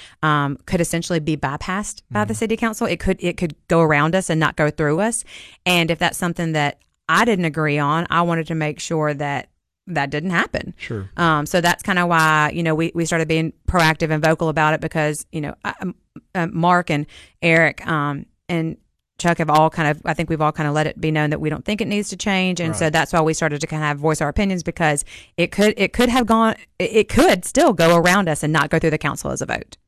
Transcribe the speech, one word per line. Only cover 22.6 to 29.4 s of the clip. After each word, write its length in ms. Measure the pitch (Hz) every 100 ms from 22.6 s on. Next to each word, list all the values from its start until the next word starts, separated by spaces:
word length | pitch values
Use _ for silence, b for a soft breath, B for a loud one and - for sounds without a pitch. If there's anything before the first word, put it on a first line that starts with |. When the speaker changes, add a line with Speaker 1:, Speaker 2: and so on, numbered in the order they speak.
Speaker 1:
And 160 | 165 -
so 80 |
Speaker 2:
Right. 80 | 160
Speaker 1:
that's 200 | 160 147
why 60 | 170
we 100 | 160
started 260 | 156 160 147
to 40 | 160
kind 160 | 156
of 160 | 151 143
voice 220 | 156 151
our 80 | 147
opinions, 340 | 214 196 180
because 420 | 165 - 156 147 - B B -
it 120 | 175
could, 220 | - 208 202
it 140 | 190
could 140 | - 247
have 160 | 254 214
gone, 280 | 226 220 - - -
it, 140 | 185
it 160 | 214 -
could 360 | - 349 185 -
still 260 | 262 320
go 240 | 180 165 170
around 320 | 175 190 180
us 140 | 147
and 100 | 151
not 160 | 156 143
go 80 | 160
through 120 | 160
the 80 | 156
council 320 | 147 - 143
as 80 | 131